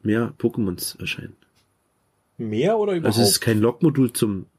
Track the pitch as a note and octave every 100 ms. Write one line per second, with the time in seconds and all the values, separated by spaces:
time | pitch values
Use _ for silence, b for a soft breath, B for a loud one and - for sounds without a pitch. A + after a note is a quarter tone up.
0 | G#2+ A2 A#2 - A#2+ - G2+ F2 - -
1 | F#2+ - - - _ _ _ _ _ _
2 | _ _ _ - A2+ G#2+ E3+ A3+ G#3 F3+
3 | D#3+ G#2+ G#2+ F#2 - G#2+ A2+ - D#3+ C#3
4 | B2+ - A2 G2 -